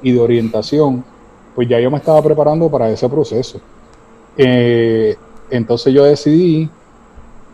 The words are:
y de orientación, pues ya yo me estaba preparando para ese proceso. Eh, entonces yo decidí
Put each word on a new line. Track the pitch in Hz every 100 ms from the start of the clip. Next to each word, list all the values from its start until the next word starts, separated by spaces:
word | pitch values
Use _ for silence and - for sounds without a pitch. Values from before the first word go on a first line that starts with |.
y | 131
de | 123
orientación, | 117 120 113 110 - 147 147 123 123 - - - -
pues | 127 120
ya | 120
yo | 127
me | 143
estaba | 160 156
preparando | 151 151 147 156 165
para | 135 113
ese | 107 123
proceso. | 147 143 110 131 - - - - - - - - -
Eh, | 131 123 120 117 113 113 110 - - - -
entonces | 127 113 117 -
yo | 135
decidí | 143 147 147 160 180 156 156 - - - - - - - -